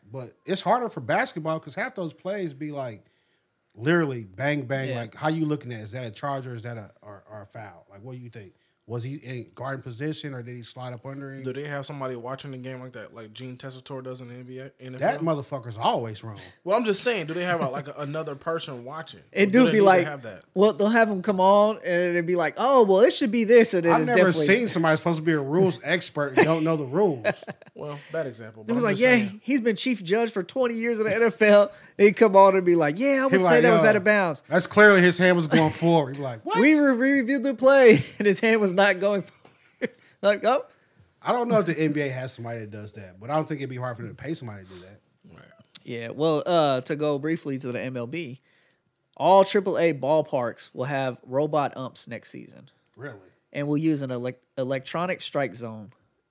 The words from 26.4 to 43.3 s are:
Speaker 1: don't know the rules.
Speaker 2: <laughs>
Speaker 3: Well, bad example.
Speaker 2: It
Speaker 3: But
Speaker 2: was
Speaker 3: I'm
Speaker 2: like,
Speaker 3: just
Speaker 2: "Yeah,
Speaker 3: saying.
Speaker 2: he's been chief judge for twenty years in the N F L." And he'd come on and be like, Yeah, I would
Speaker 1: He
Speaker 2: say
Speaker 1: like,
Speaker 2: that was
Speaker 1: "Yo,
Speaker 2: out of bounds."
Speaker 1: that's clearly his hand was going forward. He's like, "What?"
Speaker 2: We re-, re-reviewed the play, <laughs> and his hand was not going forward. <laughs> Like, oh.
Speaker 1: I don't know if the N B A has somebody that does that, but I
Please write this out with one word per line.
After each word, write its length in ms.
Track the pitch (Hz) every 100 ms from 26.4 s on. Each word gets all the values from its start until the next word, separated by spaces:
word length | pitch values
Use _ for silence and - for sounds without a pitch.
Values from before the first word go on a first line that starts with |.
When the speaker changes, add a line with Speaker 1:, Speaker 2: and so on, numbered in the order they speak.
| 160
Speaker 1:
don't 180 | 165
know 140 | 160 160
the 80 | 131
rules. 400 | 156 208 127 196 - -
Speaker 2:
<laughs> 40 | - - -
Speaker 3:
Well, 220 | 147 147 -
bad 160 | 160 143
example. 360 | 110 110 -
Speaker 2:
It 60 | 214
Speaker 3:
But 80 | 240
Speaker 2:
was 100 | 226
Speaker 3:
I'm 60 |
Speaker 2:
like, 60 | 196
Speaker 3:
just 220 | 254 247
Speaker 2:
"Yeah, 40 | 208
Speaker 3:
saying. 140 | 208
Speaker 2:
he's 160 | - 269
been 160 | 226 202
chief 260 | 262 208
judge 300 | 170 214 226
for 120 | -
twenty 320 | - 269 240 226
years 260 | 233 220
in 60 | 214
the 60 |
N 100 | 208
F 180 | 233 -
L." 280 | 214 208 202 - - -
And 100 | 202
he'd 80 | -
come 180 | 220 196
on 180 | 196 190
and 100 | 175
be 100 | 170
like, 200 | 147 170
Yeah, 220 | 277 269
I 40 | 262
would 80 |
Speaker 1:
He 60 | 190
Speaker 2:
say 160 | 180 240
Speaker 1:
like, 80 |
Speaker 2:
that 80 | 240
was 100 | 220
Speaker 1:
"Yo, 60 | 220
Speaker 2:
out 60 | 214
of 80 | 190
bounds." 380 | 208 180 143 -
Speaker 1:
that's 180 | 170 -
clearly 360 | 208 208 196
his 160 | 180 175
hand 180 | 185 180
was 120 | 156
going 240 | 160 156
forward. 400 | - 170 165 131 139
He's 40 |
like, 160 | 135 113 -
"What?" 160 | 440
Speaker 2:
We 180 | 277 302
re-, 160 | 285 233
re-reviewed 480 | 269 277 233 277
the 100 | 269
play, 440 | 220 262 277 247 147 -
<laughs> 80 | -
and 80 | 208
his 140 | 185
hand 220 | 226 220
was 120 | 196
not 280 | 180 202 180
going 220 | 202 202
forward. 720 | - - _ _ _ _ 254 _ _
<laughs> 160 | _
Like, 240 | 202 202 208
oh. 200 | 269 - _ _ _ _ _
Speaker 1:
I 120 | 160
don't 160 | 240 240
know 100 | 220
if 60 | 170
the 120 | 156
N 140 | 156
B 80 | 143
A 100 | 139
has 220 | 131 127
somebody 280 | - 117 117
that 100 | 107
does 220 | 107 107
that, 260 | 110 95 92
but 100 |
I 60 | 117